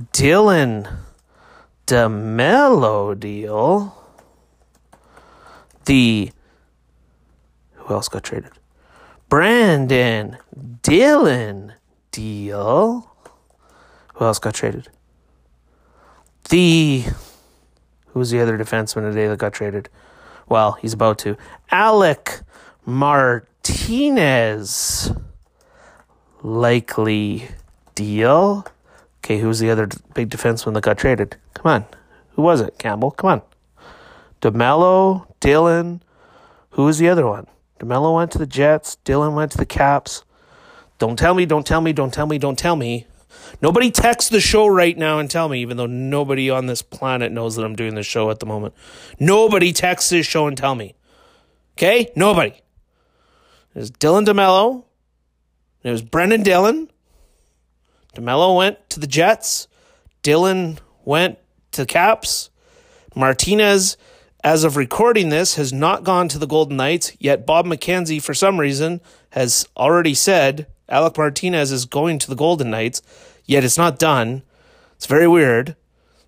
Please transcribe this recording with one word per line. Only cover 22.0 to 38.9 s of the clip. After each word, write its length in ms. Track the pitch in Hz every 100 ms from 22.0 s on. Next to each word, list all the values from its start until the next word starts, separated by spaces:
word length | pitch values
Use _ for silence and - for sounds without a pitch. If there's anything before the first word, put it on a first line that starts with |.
| 180 143 - - - _ - _ -
Martinez 2250 | 127 143 143 131 120 - _ - - - 233 294 269 151 131 113 107 98 - - - - - - - _ _ _ _ - _ _ _ _ _
likely 1080 | 113 113 120 120 113 - 110 107 104 104 120 - - _ _ -
deal. 680 | 104 104 113 147 196 202 196 _ _ _ _ _
Okay, 200 | - 107
who 80 | 110
was 100 | 110
the 100 | 113
other 180 | 113 104
d-, 100 | - _
big 160 | - 117
defenseman 440 | 113 120 113 - 107
that 80 |
got 140 | 107 104
traded? 380 | 139 120 101 - _
Come 160 | - 160
on. 160 | 135 107 - _ _ _
Who 140 | -
was 180 | 160 156
it, 160 | 110 -
Campbell? 340 | 117 104 131
Come 180 | - 190
on. 120 | 139 - _ _ _ - - - - _ -
DeMello, 840 | - 110 120 151 180 185 190 185 - -
Dillon. 600 | - 147 170 170 170 175 _ _ _ _ _ _ _
Who 140 | - 143
was 120 | 151
the 120 | 170
other 180 | 180 127
one? 200 | 104 - _ _ -
DeMelo 360 | 117 123 156 165
went 160 | 170
to 60 | -
the 100 | 151
Jets. 500 | 135 143 151 -